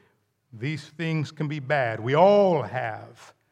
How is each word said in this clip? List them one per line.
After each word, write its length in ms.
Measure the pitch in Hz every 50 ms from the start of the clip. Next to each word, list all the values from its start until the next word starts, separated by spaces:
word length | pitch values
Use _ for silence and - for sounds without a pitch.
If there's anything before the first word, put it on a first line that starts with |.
| _ _ _ _ _ _ _ _ _ _ 123
These 320 | 107 113 143 156 143 - - _ -
things 340 | 170 165 160 156 147 143
can 180 | - - 151 147
be 100 | 151 151
bad. 400 | 131 123 151 143 131 117 113 107
We 160 | 107 120 135
all 460 | 151 175 196 208 202 202 190 175 147
have 720 | 117 98 107 127 123 113 107 107 107 110 117 _ - - _ _ _ _